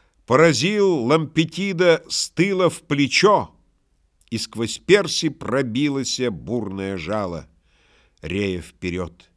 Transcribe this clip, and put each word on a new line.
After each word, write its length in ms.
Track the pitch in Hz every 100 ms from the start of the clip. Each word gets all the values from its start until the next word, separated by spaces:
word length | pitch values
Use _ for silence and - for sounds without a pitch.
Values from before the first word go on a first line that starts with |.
| _ _ -
поразил 760 | 131 165 120 170 214 196 160
Лампетида 1000 | 117 160 151 156 165 - 196 170 180 160 -
с 220 | - -
тыла 380 | - 185 190 175
в 140 | -
плечо, 720 | - 143 139 - 214 190 98 _ _ _ _ _ _ _ -
и 80 | 113
сквозь 400 | - 107 113 -
перси 500 | - 202 185 - 160
пробилась 920 | - - 131 127 113 147 139 123 - 123
бурное 680 | 85 64 120 101 98 95 95
жало, 500 | 80 107 95 85 71 _ _ _ _ _ _ _
рея 400 | 80 95 101 90
вперёд. 680 | 78 - 90 87 87 _ _